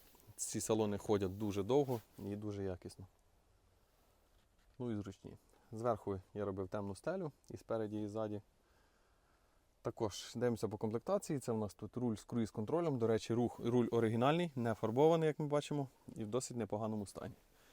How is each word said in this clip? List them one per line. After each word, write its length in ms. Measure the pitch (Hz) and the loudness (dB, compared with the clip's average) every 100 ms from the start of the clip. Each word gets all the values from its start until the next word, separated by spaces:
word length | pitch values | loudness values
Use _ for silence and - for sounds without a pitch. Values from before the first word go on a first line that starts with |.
| - - - - | -20 -20 -20 -10
Ці 240 | - 110 | -6 -2
салони 380 | - 110 107 98 | 2 2 2 0
ходять 400 | - 104 95 98 | 2 2 2 -2
дуже 240 | 107 101 | -2 0
довго 400 | 98 135 131 120 - - | 4 4 4 -2 -6 -12
і 180 | 98 104 | -8 -6
дуже 260 | 104 101 | -6 -4
якісно. 440 | 98 90 - - 95 _ _ _ _ _ _ _ _ _ _ _ _ _ _ _ _ - | -4 -6 -10 -16 -18 _ _ _ _ _ _ _ _ _ _ _ _ _ _ _ _ -8
Ну 120 | 123 | -4
і 60 | 107 | -4
зручні. 420 | 98 - - - _ - - | -6 -10 -14 -16 _ -20 -14
Зверху 480 | 110 120 110 - 95 - | -2 0 0 -2 -4 -6
я 100 | 104 | -4
робив 240 | 101 95 95 | -4 -4 -4
темну 260 | 107 101 | -4 -6
стелю, 380 | 95 - 190 160 - - | -6 -4 -4 -6 -10 -14
і 60 | - | -12
спереді, 460 | - 113 107 107 | -4 -4 -2 -4
і 40 | 104 | -4
ззаді. 360 | 107 107 104 - _ _ _ _ _ _ _ _ _ _ _ _ _ | -4 -4 -4 -10 _ _ _ _ _ _ _ _ _ _ _ _ _
Також 500 | 123 - 110 - - | -8 -2 -2 -4 -10
дивимося 340 | 117 120 117 107 | -2 0 0 -2
по 100 | 107 | -2
комплектації. 600 | 110 117 - 196 - 147 | -2 -2 0 -2 0 -4
Це 140 | - | -2
в 60 | 110 | -2
нас 160 | 104 | -2
тут 220 | - 107 - | -6 -10 -2
руль 180 | 123 | -2
з 100 | 104 | -2
круїз-контролем. 720 | - 123 110 - 107 160 170 131 | -2 -2 0 -2 0 0 2 2
До 80 | 113 | 4
речі, 280 | 110 - | 4 2
рух, 260 | 117 120 - | 2 2 0
руль 280 | 117 123 117 | 2 4 4
оригінальний, 600 | 117 113 113 131 165 175 | 4 4 6 4 4 2
не 200 | 131 117 | 0 0
фарбований, 520 | 110 110 120 156 165 160 | 0 2 6 6 6 4
як 120 | 147 | 0
ми 80 | 147 | 0
бачимо, 420 | 147 - 147 135 - - - | 0 0 -2 -4 -8 -14 -8
і 80 | |
в 40 | 104 | -2
досить 280 | 120 - 123 | -2 -2 -4
непоганому 500 | 107 107 110 107 98 | -2 -2 -2 -2 -4
стані. 280 | - - - _ _ - | -8 -10 -12 _ _ -20